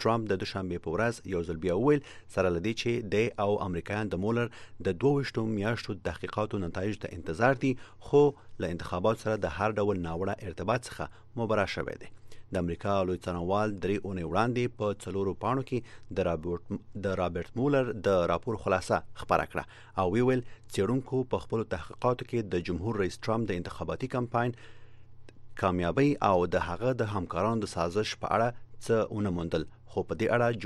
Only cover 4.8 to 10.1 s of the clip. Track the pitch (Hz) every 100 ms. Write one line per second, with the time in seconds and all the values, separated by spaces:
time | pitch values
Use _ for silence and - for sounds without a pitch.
4.8 | 98 85 135 143 127 117 113 104 107 117
5.8 | - 95 - - 95 107 107 104 85 92
6.8 | 104 98 - 87 80 80 123 131 135 -
7.8 | - - - 143 147 - - - 90 85
8.8 | - 90 110 110 110 107 87 92 107 104
9.8 | 101 92 85